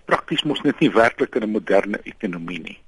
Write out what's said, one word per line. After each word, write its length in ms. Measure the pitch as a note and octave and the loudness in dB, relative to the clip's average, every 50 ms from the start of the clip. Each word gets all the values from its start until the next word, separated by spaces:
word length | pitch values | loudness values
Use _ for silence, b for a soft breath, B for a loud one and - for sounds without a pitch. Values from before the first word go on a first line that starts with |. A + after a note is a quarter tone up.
| _ - | _ -2
prakties 360 | F3 - - - E3+ - - | -2 -2 -2 -4 -4 -2 -2
mos 140 | D3+ C3+ - | -2 -4 0
net 180 | - D3 - - | 0 0 2 2
nie 120 | E3 B2 - | 2 4 6
werklik 420 | A2+ A2+ B2 - - C#3 - - | 4 4 4 4 0 -2 -2 0
in 80 | - A2 | -2 -2
'n 80 | G#2+ | 0
moderne 480 | G#2+ G#2+ F#2 - G2 G2 - G2+ G#2 - - | -2 -2 0 2 2 2 2 2 -6 -6 -8
ekonomie 560 | - - - - F#2+ F2 E2+ E2 E2+ F2+ E2 | -14 -12 -8 -6 -6 -6 -6 -8 -8 -8 -10
nie. 180 | D#2 - - - _ | -10 -14 -16 -18 _